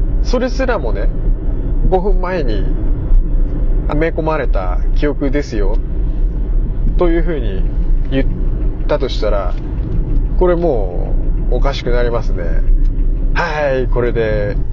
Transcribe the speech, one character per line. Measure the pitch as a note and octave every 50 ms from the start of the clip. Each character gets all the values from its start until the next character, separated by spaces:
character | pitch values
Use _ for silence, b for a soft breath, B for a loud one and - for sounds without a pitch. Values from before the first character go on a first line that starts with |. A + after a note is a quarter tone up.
| - - - - -
そ | - - B3
れ | A#3+ C4
す | - - C4
ら | B3+ A#3 F#3+
も | C3+ A2+ G#2
ね、 | G2 A2+ - - - - - - - - - - - - - - - - -
五 | F3 F#3
分 | F3 G#3 F#3+ F#3
前 | F3+ F3 F#3 F3+ C#3
に | A#2+ A2+ - - - - - - - - - - - - - - - - - - - - - - - - - - -
埋 | -
め | C#3+ D#3+ E3
込 | D#3+ E3
ま | D#3 D#3+ D#3 D3+
れ | C3 A2
た | - G#2+ F#2 - - - - - -
記 | - - D3
憶 | C#3 C#3+ D3 C3+
で | C3 D3
す | - - A#2+
よ、 | G#2+ G#2 G#2+ G#2+ - - - - - - - - - - - - - - - - - - - - - - - - -
と | F3+ F3
い | E3+ E3+
う |
ふ | E3 E3+
う | E3+ C#3
に | A#2 G#2+ G2 - - - - - - - - - - -
言 | C3+ C3+ C3
っ | - - - - - - - - - - - - -
た | D3 D3
と | C#3+ A#2+
し | - -
た | A2 G#2
ら、 | G#2+ G2+ F#2+ F#2 - - - - - - - - - - - - - - - - - -
こ | F3 F3+
れ | F3 E3+
も | E3+ E3+ C3+ A2+ G2 F2+ F2 E2+ D#2+ F2+ - - - - - - - -
う | B2+
お | B2
か | C3+ C#3 C3+
し | - -
く | B2+
な | B2 B2 A#2+
り | A#2+
ま | A#2 A2+ G#2+
す | -
ね。 | - F#2 F2 E2 - - - - - - - - - - - - - - - - -
は | E3+ E3+ E3+ D3+ D3+ D3 C#3+
い、 | C3 C3 B2+ A#2
こ | - B2+
れ | A#2+ A#2+
で | A#2 A#2 A2+ A2 G#2+ G#2+ G#2 G2+ G#2 - - -